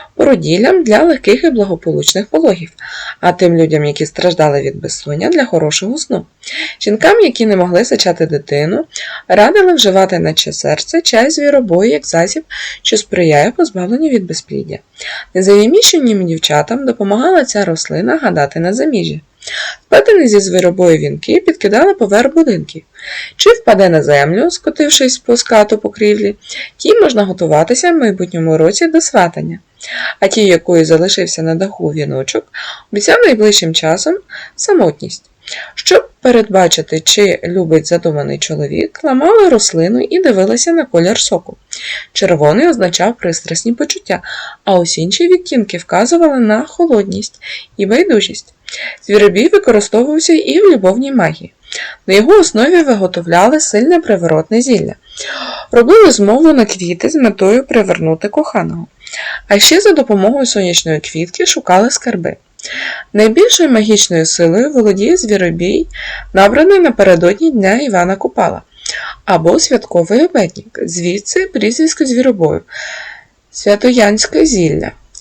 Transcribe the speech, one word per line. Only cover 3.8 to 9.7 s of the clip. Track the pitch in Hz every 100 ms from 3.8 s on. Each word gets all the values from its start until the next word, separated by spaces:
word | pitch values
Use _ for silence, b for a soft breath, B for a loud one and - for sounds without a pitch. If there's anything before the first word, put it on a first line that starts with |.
| 147
які | 147 156
страждали | - 180 165 151 143
від | 135 -
безсоння, | - - 147 147 220
для | 339 254
хорошого | 165 151 156 190 294
сну. | - 226 - _ B B B B
Жінкам, | - 220 330 453
які | 339 - 220
не | 196
могли | 180 175
зачати | 240 - 185 170 160
дитину, | 147 - 143 156 226 320 B B B B
радили | 185 226 403 370